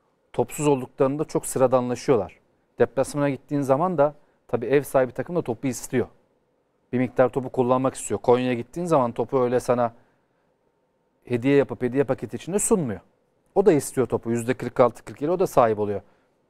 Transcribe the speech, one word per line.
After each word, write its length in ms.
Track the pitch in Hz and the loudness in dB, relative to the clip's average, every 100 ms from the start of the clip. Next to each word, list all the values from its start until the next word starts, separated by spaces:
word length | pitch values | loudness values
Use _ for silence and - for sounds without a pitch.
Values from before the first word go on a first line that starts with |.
| _ _ _ | _ _ _
Topsuz 340 | - 120 - 147 | -4 -4 -2 0
olduklarında 560 | 139 123 - 135 143 | 0 -2 -2 0 0
çok 220 | 156 165 - | -4 -4 -4
sıradanlaşıyorlar. 920 | - 127 127 123 120 - 123 90 - _ _ _ - | 0 2 2 0 -4 0 0 0 -12 _ _ _ -2
Deplasmana 500 | 120 - 131 147 143 | 0 0 -4 -2 -2
gittiğin 320 | 131 - 143 | -4 -6 -4
zaman 360 | 131 135 180 165 | 0 2 2 2
da 180 | 147 - _ _ _ | 0 -2 _ _ _
tabii 180 | 117 117 | -6 0
ev 180 | 143 | 0
sahibi 280 | 135 139 127 | 2 0 0
takım 240 | 123 127 175 | -4 -6 -6
da 60 | |
topu 260 | - 113 135 | -4 -6 -6
istiyor. 400 | 117 - 127 101 _ _ _ _ _ _ _ _ | -6 -4 -4 -4 _ _ _ _ _ _ _ _
Bir 60 | 123 | -4
miktar 300 | 127 - 127 | -2 2 2
topu 200 | 139 127 | 0 -4
kullanmak 460 | - 123 127 131 - | -2 0 0 0 -4
istiyor. 240 | - 104 | -6 -2
Konya'ya 320 | - 123 127 | 2 2 2
gittiğin 320 | 120 120 - 175 | -4 -6 -8 0
zaman 260 | 156 120 | 2 2
topu 280 | 113 117 135 | -2 -2 0
öyle 200 | 123 123 | 0 0
sana 340 | - 123 117 - _ _ _ _ _ _ _ _ _ _ _ _ - | 0 0 0 -4 _ _ _ _ _ _ _ _ _ _ _ _ -6
hediye 300 | 120 127 143 | -2 2 2
yapıp 260 | 131 117 | 2 -2
hediye 220 | 123 131 | -4 -2
paketi 320 | 135 131 113 120 | -2 -4 -6 -12
içinde 240 | - 196 | -6 -4
sunmuyor. 400 | - 214 135 92 - _ _ _ _ - | 0 0 0 -8 -14 _ _ _ _ 2
O 100 | 202 | 4
da 80 | |
istiyor 340 | 151 - - 120 | 4 2 -2 -2
topu. 240 | 110 113 | -2 -2
Yüzde 220 | 117 117 | -4 -2
kırk 260 | 127 120 - | -4 -2 2
altı, 260 | 123 - - | 2 2 -14
kırk 160 | 113 | -8
yedi 100 | 147 | -4
o 80 | 180 | -2
da 80 | 185 | 2
sahip 320 | - 117 104 | 4 4 2
oluyor. 220 | 104 98 - _ _ _ _ | -2 -4 -10 _ _ _ _